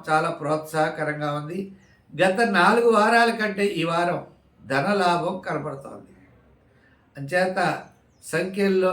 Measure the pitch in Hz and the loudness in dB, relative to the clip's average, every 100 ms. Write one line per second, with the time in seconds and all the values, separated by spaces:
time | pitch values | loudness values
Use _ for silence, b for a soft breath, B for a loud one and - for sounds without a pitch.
0 | - 156 170 - 147 156 - 156 156 156 | -2 0 0 -4 -4 -4 -4 -2 -2 -2
1 | 151 151 147 147 151 185 196 B B B | -6 -4 -4 -4 -6 -8 -10 B B B
2 | _ 147 185 190 233 185 185 233 233 214 | _ 0 0 2 2 4 4 4 4 4
3 | 220 233 233 220 208 202 202 165 165 170 | 6 6 4 2 -2 0 -2 0 -2 0
4 | 175 147 - - _ _ 104 135 185 202 | 0 -2 -8 -20 _ _ -4 -2 0 2
5 | 180 170 170 190 185 151 147 135 - 104 | 2 2 -2 -6 -6 -6 -8 -10 -14 -18
6 | 98 - - _ _ _ _ b b b | -20 -20 -20 _ _ _ _ b b b
7 | b 139 139 180 185 190 165 - - _ | b -14 -4 0 0 0 -2 -2 -8 _
8 | _ _ - 165 185 196 196 190 185 | _ _ -6 -4 -2 0 0 2 2